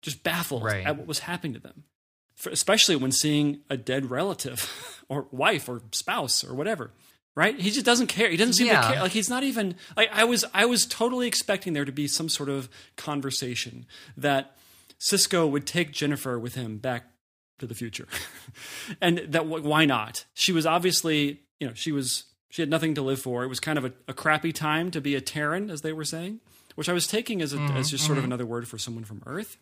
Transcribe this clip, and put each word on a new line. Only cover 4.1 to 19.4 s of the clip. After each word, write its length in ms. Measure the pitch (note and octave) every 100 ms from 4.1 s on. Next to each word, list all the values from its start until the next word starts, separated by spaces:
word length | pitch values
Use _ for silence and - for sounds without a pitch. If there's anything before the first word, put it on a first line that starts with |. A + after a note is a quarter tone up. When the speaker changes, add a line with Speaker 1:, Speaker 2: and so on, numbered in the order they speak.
Speaker 1:
relative 920 | B2+ F#3 F3+ C#3 B2 - - - -
<laughs> 40 | -
or 180 | C#3+ -
wife 380 | B2+ D#3+ F#3 -
or 140 | B2 A2
spouse 500 | - - A3 C3+ -
or 100 | -
whatever, 360 | B2+ E3 G#3+ A#2 - _ _ _ -
right? 220 | F3+ C#4
He 100 | F#3
just 140 | G#3 A#3+
doesn't 200 | A#3+ B3
care. 240 | - A3
He 60 | E3
doesn't 180 | A#3
seem 140 | F#3+ A#3+
Speaker 2:
Yeah. 120 | F#3
Speaker 1:
to 120 | A2+
care. 80 | B2+
Like, 100 | F#3
he's 160 | G#3+ G#3
not 120 | B3
even, 320 | C4+ A#3 G3 F3 - -
like, 120 | A3
I 120 | G#3
was, 200 | A#3 A#3+ -
I 100 | F#3+ A3+
was 200 | A#3+ -
totally 400 | - A#3 B3 B3
expecting 440 | - - F#3+ F#3+
there 100 | D3+
to 80 | C#3+
be 160 | C3+ C#3+
some 200 | - D#3+
sort 200 | - C#3
of 200 | C#3 B2 - - -
conversation 880 | - D3 C3+ B2+ B2+ A#2+ - A#2+ A#2+ - - -
that 400 | C#3+ C#3 C3+ _ - - _ -
Sisko 500 | - G3 - F#3 D#3+
would 160 | C#3+ C#3+
take 260 | F3 E3
Jennifer 460 | - D3 C#3+ C3+ B2
with 160 | A#2+
him 240 | C3 A#2 G#2+
back 260 | B2+ A#2+ - _ _ _ _ _
to 80 | B2
the 80 |
future. 340 | A2+ A#2+ G#2 -
<laughs> 880 | - - - - - - - - F#3+
And 160 | F3+ E3+ D#3+
that, 140 | D#3+